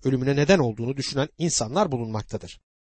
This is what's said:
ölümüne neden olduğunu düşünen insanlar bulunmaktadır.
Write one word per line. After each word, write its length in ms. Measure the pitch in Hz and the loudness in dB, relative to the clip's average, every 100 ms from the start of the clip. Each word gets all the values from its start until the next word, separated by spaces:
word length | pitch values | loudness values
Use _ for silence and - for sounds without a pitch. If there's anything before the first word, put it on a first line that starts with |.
ölümüne 320 | 135 131 127 139 | -2 0 2 2
neden 240 | 147 190 | 4 4
olduğunu 380 | 127 110 117 139 | 4 -2 -4 -4
düşünen 320 | 131 139 143 - | -4 -2 -4 -2
insanlar 540 | 165 - 110 151 202 | -2 -2 -2 0 0
bulunmaktadır. 680 | 127 113 110 98 107 - - _ _ _ | 0 -4 -6 -6 -8 -10 -20 _ _ _